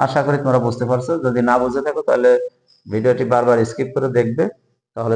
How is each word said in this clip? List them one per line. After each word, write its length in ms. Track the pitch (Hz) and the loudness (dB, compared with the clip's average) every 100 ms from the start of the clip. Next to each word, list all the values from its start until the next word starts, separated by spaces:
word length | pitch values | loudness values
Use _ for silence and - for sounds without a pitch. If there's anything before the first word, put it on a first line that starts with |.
| 135 | -2
আশা 160 | 151 139 | 0 0
করি 120 | 143 | 0
তোমরা 160 | 135 127 117 | 2 0 0
বুঝতে 180 | 113 120 | -4 -2
পারছো। 260 | 127 127 165 131 | -2 -2 -2 -2
যদি 140 | 120 120 | 0 2
না 60 | 123 | 2
বুঝে 180 | 123 131 147 | 0 -2 -4
থাকো, 160 | 147 147 | -4 0
তাহলে 220 | 127 123 123 - _ _ _ - | 2 4 4 0 _ _ _ -8
ভিডিওটি 380 | 107 123 123 123 | -2 0 0 2
বারবার 240 | 120 120 117 113 | 2 4 2 2
স্কিপ 240 | - 131 | -2 -6
করে 140 | 143 131 123 | -4 -2 0
দেখবে, 260 | 113 123 190 - _ _ _ - | 0 0 -4 -4 _ _ _ -8
তাহলে 200 | 117 | -4